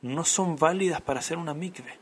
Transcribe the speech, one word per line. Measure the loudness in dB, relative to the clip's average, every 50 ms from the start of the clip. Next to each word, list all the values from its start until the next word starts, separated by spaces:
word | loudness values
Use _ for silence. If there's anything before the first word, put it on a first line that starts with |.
| -6
no | -4 -4 0 0
son | 2 2 4 2 2 2
válidas | 4 4 4 4 4 2 2 0 0
para | -2 -2 -2 -2
hacer | -2 -4 -4 -4
una | -4 -4 -4
mikve. | -4 -6 -8 -8 -12 -14 -16 -16 -18